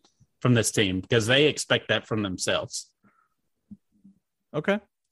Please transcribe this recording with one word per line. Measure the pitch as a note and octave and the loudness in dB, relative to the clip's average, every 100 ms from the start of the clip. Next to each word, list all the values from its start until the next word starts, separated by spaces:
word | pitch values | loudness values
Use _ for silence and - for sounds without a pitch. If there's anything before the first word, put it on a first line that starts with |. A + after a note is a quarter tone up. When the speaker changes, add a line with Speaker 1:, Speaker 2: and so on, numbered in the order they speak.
| _ _ _ _ | _ _ _ _
Speaker 1:
from | B2+ | 2
this | A#2+ G#2 | 2 2
team | - G2 F#2 | 0 0 -2
because | - A#2+ G#2+ | 0 0 4
they | C3+ D3 | 4 4
expect | - - B2 - | 0 0 -2 0
that | A2 - | -4 -2
from | A2+ | -6
themselves. | G2+ F2+ - F2+ - - - _ _ _ _ _ _ _ _ - _ _ _ _ _ _ _ | -4 -4 -2 -2 -4 -10 -14 _ _ _ _ _ _ _ _ -20 _ _ _ _ _ _ _
Speaker 2:
Okay. | D3 D3+ G#3 - _ _ | -6 -2 -4 -6 _ _